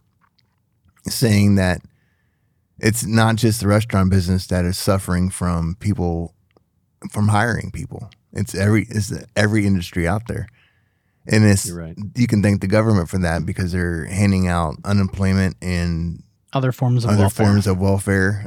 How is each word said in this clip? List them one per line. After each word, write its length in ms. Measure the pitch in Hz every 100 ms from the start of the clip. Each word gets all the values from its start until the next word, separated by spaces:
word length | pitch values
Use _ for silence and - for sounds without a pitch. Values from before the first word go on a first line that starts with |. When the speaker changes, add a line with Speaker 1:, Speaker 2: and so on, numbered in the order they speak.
| _ _ _ _ _ _ _ _ _ _ -
Speaker 1:
saying 480 | - 113 104 101 98
that 260 | 92 85 - _ _ _ _ _ _ _ _ -
it's 260 | 113 113
not 300 | 90 113 113 110
just 240 | 113 104
the 60 | 98
restaurant 420 | 104 113 98 92
business 360 | 95 87 92 -
that 180 | 90
is 140 | 87 90
suffering 500 | - 95 92 90 92
from 460 | - 90 85 82 90
people, 540 | 104 95 87 85 82 _ _ _ _ _ _ _ -
from 180 | 104 104
hiring 420 | 104 117 90 -
people. 380 | - - - - _ _
It's 220 | - 101
every, 320 | 87 101 110 -
it's 240 | 107 101 76 - -
every 300 | 104 110 101
industry 400 | 95 85 90 85
out 180 | 107 113
there. 180 | 76 98 _ _ _ _ _ _ _ -
And 160 | 107
it's, 220 | 107 98 -
Speaker 2:
You're 100 | 87
right. 200 | 82 87 101 123
Speaker 1:
you 100 | 120
can 160 | 107
thank 180 | 101 101
the 60 | 98
government 420 | 107 113 101 78
for 100 | 92
that 260 | 87 85 80
because 260 | - 90
they're 340 | 90 87 85 76
handing 420 | 95 101 95 90
out 260 | 87 82 -
unemployment 720 | 98 101 95 95 95 95 95 -
and 600 | 90 87 85 82 85 82 - _ _
Speaker 3:
Other 200 | 139 131
forms 320 | - 127 123
of 60 | 107
Speaker 1:
other 100 | 104
Speaker 3:
welfare. 260 | 101 - 104
Speaker 1:
forms 200 | 101 98
of 120 | 92
welfare 680 | 98 98 98 98 95 104